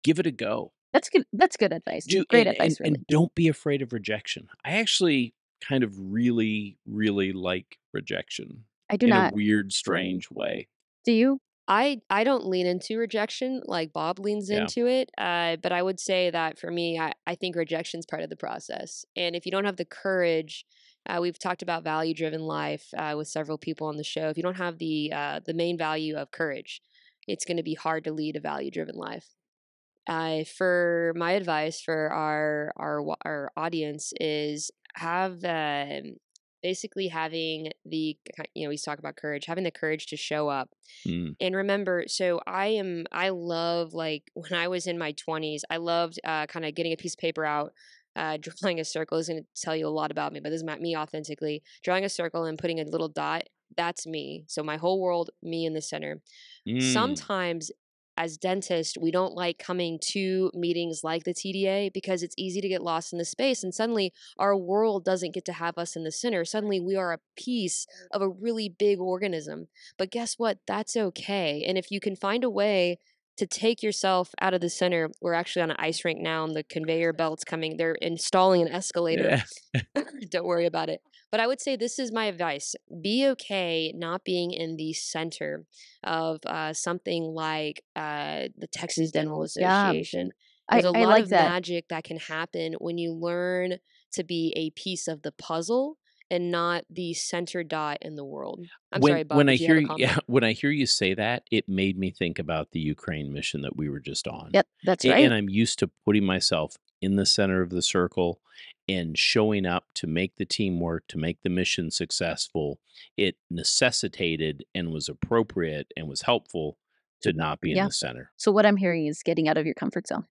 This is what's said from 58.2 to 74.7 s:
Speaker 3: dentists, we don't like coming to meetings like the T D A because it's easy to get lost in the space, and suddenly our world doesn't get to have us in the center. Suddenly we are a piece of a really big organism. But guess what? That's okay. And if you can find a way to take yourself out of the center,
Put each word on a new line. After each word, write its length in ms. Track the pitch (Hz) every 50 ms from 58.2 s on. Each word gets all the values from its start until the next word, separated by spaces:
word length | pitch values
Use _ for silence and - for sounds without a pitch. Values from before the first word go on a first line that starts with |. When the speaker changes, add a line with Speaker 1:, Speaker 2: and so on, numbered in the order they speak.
| 165 170 156
Speaker 3:
dentists, 600 | - - 185 185 202 190 - 180 165 160 - - -
we 120 | 165 165
don't 220 | 160 180 185 185 -
like 240 | 175 180 175 165
coming 400 | _ - - 180 180 175 170 165 156 - -
to 420 | - 202 190 190 185 185 185 185 -
meetings 520 | 175 175 170 170 170 170 170 160 156 -
like 180 | 160 160 170 160
the 100 | - 175
T 200 | - - 190 185
D 140 | 196 196
A 200 | 190 190 196 202
because 340 | 196 - 208 - 196 190 175
it's 140 | 175 175 -
easy 220 | - 190 185 175 202
to 80 | 196
get 140 | 196 185 175 -
lost 300 | 170 165 165 170 - -
in 40 |
the 60 | 170 170
space, 400 | - - - 254 269 254 - -
and 100 | 185 180
suddenly 380 | - 220 233 233 214 196 180 _ - - - -
our 200 | - - 202 202
world 480 | 196 180 170 190 208 220 226 208 196 170
doesn't 280 | 190 190 180 180 165 170
get 120 | 190 -
to 80 | - 170
have 240 | 160 170 170 165
us 180 | - 170 170 -
in 80 | 170 165
the 80 | 160
center. 320 | 156 - - 247 220 180 165
Suddenly 380 | - - 214 208 208 202 185
we 160 | 175 185 196
are 160 | 190 185 175 165
a 60 | 160 _ _ _
piece 500 | - - 247 247 233 196 180 - - - _ - - 180 180
of 100 | - 202
a 60 | 196
really 400 | 196 180 190 202 233 226 226 214
big 320 | 202 170 _ 208 208 202 180
organism. 720 | 185 185 180 180 202 196 175 160 147 151 151 160 170 - _ _ - - _
But 140 | - 190 185
guess 220 | - 233 233 226 -
what? 200 | _ 233 226 196 196 _
That's 300 | - 196 202 220 - -
okay. 640 | 240 214 185 - - - - 202 196 180 156 147 147 -
And 120 | - 190
if 140 | 190 180 -
you 100 | 202 196
can 160 | - 214 196
find 260 | - - 196 208 247 254
a 60 | 247
way 500 | 202 196 202 214 208 190 180 175 175 - _ _ _ _ _ _ _
to 100 | - 202
take 340 | 180 - - - 226 233 -
yourself 540 | - 214 202 - - 190 190 180 180 - - -
out 120 | - 190 185
of 60 | 180
the 100 | 175
center, 400 | 175